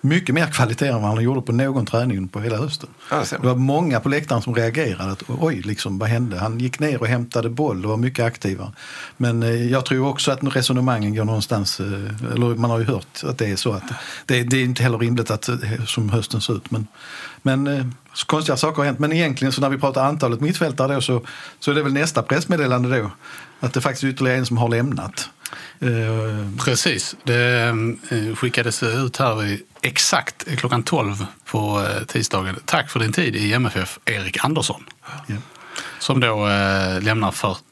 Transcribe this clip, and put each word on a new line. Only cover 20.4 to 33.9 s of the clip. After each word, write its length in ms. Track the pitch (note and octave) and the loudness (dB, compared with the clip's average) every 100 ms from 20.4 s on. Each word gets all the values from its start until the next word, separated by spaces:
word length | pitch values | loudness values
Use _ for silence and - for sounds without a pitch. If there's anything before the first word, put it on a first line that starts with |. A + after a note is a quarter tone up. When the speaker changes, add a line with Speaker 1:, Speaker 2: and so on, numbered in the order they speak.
Speaker 1:
mittfältare 520 | D3+ F#3+ D#3+ B2+ C3+ | 0 2 0 2 0
då, 80 | C#3 | 2
så, 240 | B2 B2 - - - - | 2 0 -2 -16 -16 -4
så 120 | - | 0
är 40 | |
det 80 | C#3+ | 2
väl 100 | C#3+ | 2
nästa 300 | C#3 D#3+ C3+ | 2 2 0
pressmeddelande 800 | - C#3+ D3 E3+ C3+ B2 B2 B2+ | 2 0 2 2 4 2 2 2
då 100 | G#2 - - - - - | -2 -8 -18 -18 -18 -6
att 140 | B2+ | -2
det 80 | C3 | 0
faktiskt 220 | C#3 C3 | 0 0
är 40 | C3+ | -2
ytterligare 300 | B2+ C3 B2+ | 2 2 2
en 80 | |
som 120 | B2 A#2 | 2 2
har 120 | A#2 | 2
lämnat. 600 | A2+ C3+ C#3 G2 - - _ - - - - | 2 0 -2 -6 -8 -10 _ -12 -12 -18 -4
Eh, 840 | C3 A#2 A2 A2 A2 G#2+ G2+ A2+ | -2 0 0 0 -2 -4 -6 -2
Speaker 3:
Precis. 500 | - A#2+ F3 G2+ - - | 0 2 2 0 -4 -6
Det, 380 | - A#2+ B2 B2 A#2 A2+ A2+ - - | 0 2 4 4 2 2 -2 -4 -4
eh, 260 | A#2 G#2+ | -2 -2
skickades 480 | A2 B2 B2 A#2 - | -2 0 0 0 0
ut 340 | A#2+ A#2 C3 - | 0 0 -2 0
här 280 | C3 A2 | 0 2
i, 180 | G2+ G2+ - - | -2 -4 -8 -6
exakt 760 | B2+ C3 - F3+ - - - B2+ | -2 0 2 2 -2 -12 -6 -4
klockan 260 | B2 A#2+ | 0 0
tolv 420 | - D#3 G#2 G2+ F#2 - | 2 0 0 -4 -8 -10
på, 340 | - A2+ G#2 G#2 | -4 -2 0 0
eh, 240 | G2+ G2+ | 0 -2
tisdagen. 520 | A2+ A#2 G#2+ G2 F#2 F#2 | -2 -2 0 -2 -2 -6
"Tack 240 | - E3 B2 | 0 0 0
för 80 | - | -2
din 120 | A2+ | 0
tid 220 | C#3+ D3+ | 0 0
i 180 | G#2 G#2 | 0 0
M 120 | A#2+ | 2
F 80 | A#2 | 0
F, 240 | F#2+ F#2 | 0 -4